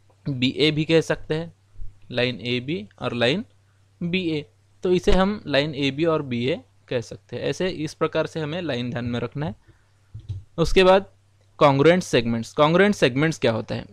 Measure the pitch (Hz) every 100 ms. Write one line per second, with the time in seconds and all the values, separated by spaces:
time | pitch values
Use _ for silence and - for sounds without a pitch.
0 | _ _ - 127 127 - 156 151 156 165
1 | - - - 156 165 - _ - - -
2 | - 123 123 110 120 123 131 180 208 -
3 | 127 120 120 180 - _ _ _ _ -
4 | 175 185 170 151 143 _ _ _ 185 180
5 | - 185 190 208 147 139 156 139 139 135
6 | 165 156 139 120 123 196 - _ - 127
7 | - 127 _ 113 139 143 180 151 156 -
8 | 160 160 156 160 147 175 160 120 123 120
9 | 120 120 120 139 160 - _ _ _ _
10 | _ - - - - - 165 190 185 196
11 | 196 _ _ _ _ - 147 135 151 185
12 | - 131 117 117 113 - 151 175 202 202
13 | 147 127 160 - 123 113 107 117 -